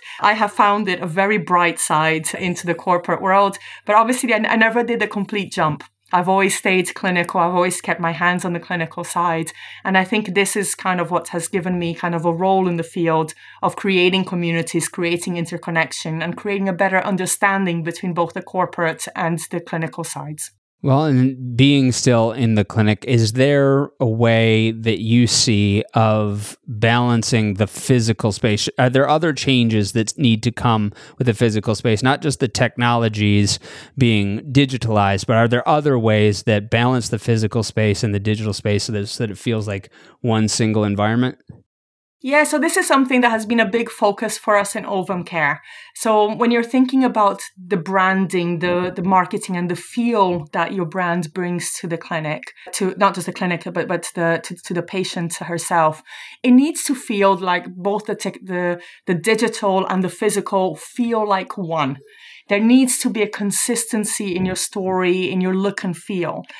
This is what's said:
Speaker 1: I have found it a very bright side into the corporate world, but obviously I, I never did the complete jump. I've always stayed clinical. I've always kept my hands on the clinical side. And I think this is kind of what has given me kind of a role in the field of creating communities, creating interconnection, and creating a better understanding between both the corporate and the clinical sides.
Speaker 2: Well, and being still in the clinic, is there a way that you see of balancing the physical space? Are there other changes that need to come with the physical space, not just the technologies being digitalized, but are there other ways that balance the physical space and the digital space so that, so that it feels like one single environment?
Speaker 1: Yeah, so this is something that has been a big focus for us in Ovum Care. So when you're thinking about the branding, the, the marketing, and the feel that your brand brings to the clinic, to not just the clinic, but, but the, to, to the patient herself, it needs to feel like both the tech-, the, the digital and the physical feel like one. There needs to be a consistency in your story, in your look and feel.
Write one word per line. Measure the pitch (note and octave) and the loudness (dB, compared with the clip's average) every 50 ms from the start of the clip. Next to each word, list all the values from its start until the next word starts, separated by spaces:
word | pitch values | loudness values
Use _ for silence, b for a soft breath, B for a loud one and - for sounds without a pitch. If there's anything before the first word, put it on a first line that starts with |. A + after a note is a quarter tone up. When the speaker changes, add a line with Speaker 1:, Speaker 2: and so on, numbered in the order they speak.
| B B B B | B B B B
Speaker 1:
I | - G3+ G#3+ | 2 2 2
have | G#3+ A3 G3+ | 2 0 -2
found | - - G#3 G#3 G3+ G#3 G#3+ F#3 | 2 2 4 4 4 2 0 -2
it | F3+ E3+ | -2 -4
a | F3+ F3 | -4 -6
very | D#3 F#3+ G3 G3+ A3 G#3 | -2 0 0 2 2 0
bright | D#3+ - F3+ F3+ F3 E3+ E3 - | 0 2 2 4 4 2 0 0
side | - - E3+ D3+ D#3 D#3+ D#3+ D#3+ D#3 - - | -2 0 2 2 2 2 0 0 -2 -4 -6
into | - F#3 F3+ F3 - - F3 | -4 -4 -4 -4 -4 -4 -4
the | E3+ | -4
corporate | E3 - - F3+ F3 F3 - F3 - - | -4 0 0 0 0 0 -2 -4 -2 0
world, | F#3+ F#3+ G3 G3+ G3 F#3+ - B B B B B | 2 4 4 4 4 0 -4 B B B B B
but | - G#3 | 4 4
obviously | G#3+ A3+ A3+ B3+ B3 - A#3 A3+ | 4 6 4 2 0 0 0 0
I, | G#3+ | 0
I | A3 - - | 2 2 2
never | A3+ A3 A3+ A3 A#3+ A#3+ | 4 4 4 4 0 0
did | A#3 A#3 A3+ | 0 0 -2
the | G#3+ G#3 | -2 -2
complete | - G#3 G3 - - G#3 F#3 C#3+ | -2 -6 -6 -4 -4 -6 -6 -4
jump. | - F#3 E3 D#3 D3 C#3+ - - _ _ _ _ - | -2 0 0 0 0 -4 -8 -18 _ _ _ _ 0
I've | F3+ F3 F3+ | 0 2 2
always | F#3+ G3 G3 G3 F#3+ - | 2 2 2 2 0 0
stayed | - G#3 F#3 F#3 F3+ F#3 - | 0 2 2 2 0 -2 -4
clinical. | - - F#3+ F3+ F3+ E3+ E3+ - F#3+ | -4 -4 -2 0 0 -2 0 0 0
I've | E3+ F3 F3+ | 0 2 2
always | F3 F3+ F#3 F3 - | 0 0 0 -2 -4
kept | - - - - | -4 -4 -4 -2
my | F3 E3 | -2 -4
hands | E3+ D3+ F3 F3 F3+ F3+ F3 | -2 0 0 0 0 0 -4
on | F#3 | -4
the | F3 E3+ | -6 -6
clinical | E3 - F#3 F3 E3 D#3 - - F3 | -6 -6 -6 -6 -6 -6 -8 -12 -10
side. | - - F3 E3+ F3 E3 E3 E3 D#3+ B B B B B B B | -6 -4 -2 0 0 0 -2 -4 -6 B B B B B B B
And | G3 F#3+ F#3+ | 0 2 2
I | F#3 | 2
think | F#3 - G#3+ G#3+ G3+ F3+ | 2 0 -2 -2 0 0
this | G3 G3 G3 - G#3+ | 0 0 0 0 -2
is | G3 - - | -2 -2 -4
kind | - - F#3+ F#3 F3+ | -4 -2 -2 -2 -2
of | E3+ D#3 | -2 -2
what | F3 E3+ - - | -2 -2 -2 -2
has | - F3 E3 - | -6 -6 -6 -2
given | - F#3+ E3 F#3 F3+ F3+ | -4 -2 -2 0 -2 -2
me | F3 E3+ E3 | -2 -4 -4
kind | - - F3 E3+ | -4 -4 -2 -2
of | E3+ D#3 | 0 0
a | F3 E3 | -2 -2
role | E3 F#3 F#3+ F#3+ F#3+ F#3+ F3+ | 0 2 2 2 2 2 2
in | F3 | 0
the | E3 E3 | -2 -4
field | E3 - F#3 E3+ E3 D#3+ D#3+ D#3+ D#3 - B B B B B - | -6 -4 -2 0 2 2 0 0 -2 -6 B B B B B -4
of | F#3 F3+ - | -4 -4 -2
creating | - G3+ F#3+ F3+ F3+ F#3 F#3 F#3+ F#3 | -2 0 2 4 4 4 2 2 -2
communities, | F#3 F#3+ F3+ E3+ E3+ E3+ E3 E3 E3 - E3+ D#3+ - | -2 -4 -4 -2 -2 0 -2 -2 -2 -2 -2 -4 -2
creating | - - F3+ E3+ F3 E3+ E3+ - F3 F3 | -4 -4 -2 -2 -2 -2 -2 -4 -4 -4
interconnection, | E3 E3 - D#3+ - - E3+ E3 D#3+ - - - - E3 D#3+ D#3+ | -4 -6 -6 -8 -6 -2 0 0 0 -2 -4 -8 -8 -6 -6 -4
and | D#3+ E3+ E3+ | -4 -6 -6
creating | - - G#3+ G3+ G3+ G3 G3 | -6 -6 -4 -2 -2 -2 -2
a | F#3 | 0
better | E3 G3 F#3+ F#3 F#3 - | 0 0 2 2 0 0
understanding | - G3 F3+ F#3+ - - - - G3+ G3 G3 G3 F3+ E3+ E3+ | 0 -2 -2 -2 -2 -2 0 0 0 2 2 0 0 -2 -2
between | D#3+ E3 E3 - - F#3 E3 | -4 -4 -6 -6 -6 -4 -2
both | E3+ E3+ E3 - | -2 -2 -2 -2
the | F#3+ | -10
corporate | F#3 - - F#3 F3+ F3 - - F3 D#3+ D#3+ D#3 - - - | -12 -6 -2 -2 -2 -2 -2 -2 -2 -2 -2 -4 -8 -10 -8
and | - F3+ E3 E3+ E3 - - | -4 -2 -2 -2 -4 -4 -6
the | - F3 | -8 -8
clinical | E3+ - - E3 D#3+ D#3 - - E3 | -8 -6 -6 -6 -6 -6 -6 -8 -10
sides. | - - C#3+ C#3+ D3 D3+ D3+ - - - _ _ _ _ _ - | -8 -8 -10 -10 -12 -10 -10 -12 -12 -12 _ _ _ _ _ 0
Speaker 2:
Well, | C#3 C3 C#3 D#3 | 2 2 2 2
and | D#3 C#3 B2+ B2+ C3 C3+ B2+ B2+ B2 A#2+ | 2 2 4 2 2 0 -2 -8 -8 2
being | A#2 C3 C#3 C#3+ C#3 C3+ B2+ | 4 4 6 6 6 4 2
still | A#2 - - C3 B2 A#2 A2+ A#2 | 2 2 2 2 4 4 4 2
in | A2 B2 A#2+ A2+ A2 | 0 0 0 2 4
the | G#2+ G2+ | 2 2
clinic, | - - A2+ G#2+ G#2+ G#2+ - - | 0 2 2 2 2 2 0 0
is | - C3 A#2 A2+ G#2+ A2 | 0 2 2 2 2 2
there | B2+ C3 C#3+ C#3+ C#3+ C#3 C#3 C#3 C#3 C#3+ C#3+ - _ | 2 2 4 4 4 4 4 4 2 0 -2 -2 _
a | C3+ A#2 | -2 0
way | A2 A2+ A#2+ A#2 A2+ A2+ A2+ A2+ A2 A2 A2 A2 | 2 2 2 4 4 4 4 4 4 4 2 2
that | A2+ A2+ A2+ A2+ A2 F2 | -2 -2 -2 -2 0 0
you | G#2+ A2 A2+ A#2+ B2 A2+ | 0 2 4 4 4 4
see | - - - B2 A2 G2+ G#2 G2+ G2 G#2 - - - | 4 2 2 2 4 4 4 4 2 2 0 0 0
of | A#2 A2+ A2 G#2+ A2 G#2+ G#2 G2+ G#2 G#2 - - - _ | 2 2 4 4 2 0 -2 -2 -4 -8 -10 -12 -16 _
balancing | - B2 G#2 A2 A2+ A#2 A#2+ B2 A#2+ A#2+ A#2 A2 - - A#2 G#2+ G#2+ G2+ | -12 -4 0 2 2 4 4 2 2 2 2 0 0 0 2 2 0 2
the | F#2 A2 G2 | 0 0 -2
physical | - - - - C3+ B2 A2+ A2+ A2 - - A2 | -2 -8 0 2 2 2 4 2 0 0 0 -2
space? | G2 - - A#2 G#2 G2+ - - - - | -2 0 0 0 0 0 -2 -4 0 0
Are | B2+ B2+ | 0 2
there | B2 C3 C#3 C#3+ | 4 2 2 4
other | D3 D#3 D#3+ E3+ | 2 2 2 0
changes | C#3+ B2+ - - C3+ B2+ A#2+ A2+ A2 A2 G#2 G#2 | -2 -2 0 2 2 4 4 4 2 2 0 0
that | - A2+ A2 G#2 - - | 0 -2 -2 -2 -2 0
need | D3+ A#2+ A2+ A2 | 2 2 2 4
to | - A#2+ | 0 -2
come | A2 - - B2 A2+ A2 G#2+ G2+ B B B B B B | -4 0 0 0 2 2 0 -2 B B B B B B
with | B2+ B2 | 0 0
the | A2 | 2
physical | - B2 A#2 G#2 A2 G2+ - G#2+ | 2 2 2 2 0 -2 -2 -4
space, | - - B2 A2 G2+ | -2 0 0 0 2
not | - C3 C#3 C#3+ - | 2 2 0 2 0
just | D3+ C3 - | -2 -2 0
the | C3+ A#2+ | -2 -4
technologies | - - B2+ A#2 - - B2 A#2+ A#2+ A#2+ A#2 A2 G#2+ G#2+ G#2+ G#2 G2+ G#2 G#2 G2+ - - B B B B B B B | 0 0 0 0 0 0 0 2 2 2 0 0 0 2 2 4 4 4 4 2 0 -4 B B B B B B B
being | - B2+ A#2 A2+ G#2 G2+ G2+ G2 A2 - D3+ | 2 2 4 4 2 2 0 -2 -4 -6 0
digitalized, | B2+ C#3 C#3+ C3 C3 A#2 - A2+ G#2+ G#2 G2+ G2 G2 F#2+ - - | 2 2 2 2 0 -4 -2 0 2 4 4 4 2 0 0 0
but | A#2+ | 2
are | A2+ A#2 A#2 | 4 4 4
there | B2 A#2+ - - | 2 0 2 2
other | D#3+ D3+ D3 D3 C3+ B2 | 0 2 2 2 0 2
ways | A2 A2 G#2+ G#2+ G#2 G#2+ G2+ - - | 2 2 4 4 4 2 2 0 0
that | - A2 G#2 G2+ A2 | 0 0 0 0 0
balance | - A2+ A#2 B2 C3 B2 A2 - | 0 2 2 2 2 0 -2 -2
the | - G#2+ | -6 -4
physical | - - A#2 A2 A2 G#2 - A#2+ | -2 0 0 0 0 0 -2 -2
space | G#2+ - - - A2 G#2+ G2+ - - | -4 -2 -2 0 2 2 2 0 0
and | A2 G2+ | -2 -2
the | G2+ | -2
digital | G2+ A2 G#2+ G#2 A2 G#2+ | 0 -2 -2 -2 -2 -4
space | G2 - - A2 G#2 G2+ - | -4 -4 -2 0 0 0 0
so | - A2+ | -2 -4
that, | G#2 G2+ | -6 -6
so | G2+ - - B2 | -6 -6 -6 -6
that | G#2+ | -6
it | G2 - | -6 -6
feels | - B2 A#2 A2+ G#2+ G#2+ | -4 -2 -2 -2 -2 -4
like | G2+ G2 F#2+ - b b b b b b | -6 -8 -8 -14 b b b b b b
one | - A#2+ A2 A2 A2 G#2 | -2 0 2 2 2 2
single | - - A#2+ A2 G#2+ A2 G#2+ | 2 0 0 2 2 2 0
environment? | G#2 G2+ G2 G#2 G#2+ A2+ A#2+ B2 B2+ - - _ _ - - _ _ _ _ _ _ _ _ _ _ _ _ - | 0 0 0 0 2 2 2 0 0 -2 -8 _ _ -20 -20 _ _ _ _ _ _ _ _ _ _ _ _ -6
Speaker 1:
Yeah, | C4 C#4 D4 D4+ | 0 2 2 2
so | D4 D4 D4+ | 2 2 0
this | C4 E4 D#4+ F#4+ | 0 2 2 0
is | F4+ F4+ | 2 2
something | D#4 C4+ C4+ B3+ C4+ B3 | 4 2 2 4 2 2
that | B3 A#3+ | 4 2
has | A3+ A3 G#3+ G#3 | 2 0 -2 0
been | A#3+ A#3 | 0 0
a | A3+ G3 | 2 2
big | F#3+ A#3 A#3 A#3 | 0 -2 -2 -2
focus | - - - G#3 G3+ - A#3 G#3+ G#3+ - | -4 0 0 0 2 0 -4 -6 -6 -6
for | - - G#3 | 0 2 2
us | G3+ G3+ - - | 2 2 0 -4
in | A3 - | -6 -6
Ovum | - G3+ F#3+ F#3 E3+ G3 F3+ E3+ | -4 -4 -4 -2 -2 -4 -6 -6
Care. | - F3+ E3 D#3 C#3+ D3+ D3+ B B B B B B B | -6 -2 0 0 0 0 -2 B B B B B B B
So | - - A#3 G#3+ G#3+ G#3 G#3+ A3 | -6 -2 2 2 4 2 2 2
when | G3+ A#3+ A#3+ | 0 0 2
you're | A#3+ A#3 | 2 2
thinking | A#3 A#3 - B3+ C4 B3+ C4 C4 C4 | 0 0 2 2 2 4 4 2 2
about | B3 - A3+ G#3 G3 G3 G3 - - - - | 2 2 2 2 2 2 -2 -8 -14 -14 -18
the | F#3 F3 G3+ F#3 | -6 -4 -4 -4
branding, | D#3 F#3+ F#3+ F#3+ F#3 F#3+ F#3+ F#3+ F#3+ E3+ F#3 F#3 F3 E3+ F3 E3+ | -2 0 0 2 2 2 2 2 0 0 0 -2 0 0 -2 -2
the, | F3 F3+ F3 F3 F3+ E3 D3 | 0 0 0 0 0 -2 -4
the | - | -4
marketing, | F3 F#3+ G3 F#3 F3+ F3+ - G3 - - F#3 F3 | 0 2 2 2 2 2 -2 -6 -6 -4 -4 -4
and | F3 E3+ | -2 -2
the | F3+ | -4
feel | E3 - - - B3 A#3 A#3 A#3 A3 G3 F#3 F3 F3 D3+ - - | -6 -6 -8 -4 -2 0 0 4 4 4 2 2 -2 -4 -6 -4
that | F#3+ E3+ - | -4 -2 -2
your | G3 G3 F3 | -2 -4 -4
brand | D#3+ D3+ F#3+ F3+ F3 E3+ F3+ E3+ D3+ - | -4 -4 -4 -2 0 0 -2 -2 -4 -6
brings | F#3 F3+ F3 F3 F3 E3+ - - - | -4 -4 -2 -2 -4 -4 -6 -8 -8
to | - E3+ | -6 -6
the | E3+ E3 | -6 -6
clinic, | - - F3+ D#3+ D#3 D3+ D#3 - - - - B B B - | -6 -6 -6 -6 -4 -4 -6 -6 -10 -16 -20 B B B -6
to | - G3 F#3 F#3 - | -2 -2 -2 0 2
not | G#3 G3 F#3 | 0 0 0
just | - D#3+ | 0 -6
the | - F#3 | -8 -6
clinic, | - G3 F3+ F3 E3 - F#3 E3+ | -4 -2 -2 -2 -4 -4 -6 -6
but, | F3 D#3+ D#3+ | -6 -4 -4
but | E3+ F3 E3+ - - | -4 -4 -6 -6 -4
the, | F#3 E3+ E3 E3 D#3+ - | -2 0 0 0 0 -2
to, | - F3+ | -8 -14
to | - - - F#3+ | -14 -10 -6 -6
the | F3 F3 | -6 -6
patient | - - F#3+ F#3+ - - F#3+ E3+ E3 - - | -4 -4 -6 -6 -4 -4 -6 -6 -6 -6 -8
herself, | F3 D#3 E3+ E3 - - F#3+ E3+ D#3+ D#3 D#3 - B B B B B B B B - | -8 -8 -6 -6 -4 0 2 2 2 2 0 -2 B B B B B B B B 2
it | C4 | 6
needs | B3 B3 C#4 D#4+ E4+ - - | 6 6 6 4 0 -4 -2
to | - C#4+ | -4 -4
feel | B3+ - - A3+ G3+ G3 G3 G3 | -4 -4 -4 -2 2 4 4 4
like | F3 F#3+ F#3 F3+ F3+ F3 - F3+ | 2 0 -2 -2 -2 -2 -8 -12
both | F#3 F3 G3+ G3+ G#3 G3+ | -6 -4 -2 -2 -2 -4
the | - G3+ | -6 -8
tech-, | G#3 - G3 F#3 - - | -6 -6 -8 -8 -10 -10
the, | F#3+ F#3 F3+ F3+ F3 F3 E3+ B B B B B - | -8 -4 -2 -2 -2 -2 -4 B B B B B -2
the | F#3 | -2
digital | E3+ F3+ A3 A3 A3 A#3+ A3 A3 - - G3+ F#3+ F#3+ F#3 - | -2 2 0 0 2 0 -2 -2 -2 -2 0 0 0 0 0
and | F#3 F#3 F#3 | -2 0 -2
the | F3+ | -2
physical | F3 - - G#3 G3+ G3+ F#3+ - - F#3+ F#3 F#3 D#3 | -2 -2 -2 0 0 0 -4 -2 -2 0 0 0 -2
feel | D#3 - - - - A#3+ A#3 A#3 A3 G#3+ G#3 | -6 -12 -14 -6 -4 -4 -2 0 -2 0 0
like | G3+ F#3+ - - - - | -2 -2 -2 -6 -8 -8
one. | F#3+ D#3+ E3 D#3+ D3 C3+ A#2+ C3+ B B B B B B B B B _ | -6 -4 -2 -2 -2 -2 -4 -8 B B B B B B B B B _
There | G3+ G3+ | 0 2
needs | G#3+ A3+ B3 C4 C4 B3+ - - | 4 6 6 6 6 4 2 0
to | - B3 | -2 -2
be | F#3+ A3 G#3 | 0 0 -2
a | G3+ | -2
consistency | G#3 - G#3 G3+ G3 - - - A#3+ A#3 - - - A3 G#3 G#3 - - G#3+ G3 F3 | -2 -4 -4 -2 -2 -2 0 0 0 -2 -2 -2 -2 -2 -2 -2 -4 -4 -4 -4 -2
in | F#3 F#3 | -2 -2
your | F#3 F#3 | -2 -2
story, | - - - - G#3 F#3+ F#3 F#3 F#3 F#3 F3+ F3+ F#3 F#3 - | -4 -4 -6 -4 -4 -4 -2 0 2 2 2 2 2 0 0
in | - F#3 | 0 0
your | F#3 F#3 F#3+ | 0 2 0
look | F#3+ F#3+ G3+ G3 - - | 2 0 0 -2 -2 -4
and | F#3+ E3+ - | -6 -6 -6
feel. | - - G#3 F3+ E3+ D#3 - - - B B B | -8 -6 -4 -4 -4 -4 -6 -8 -10 B B B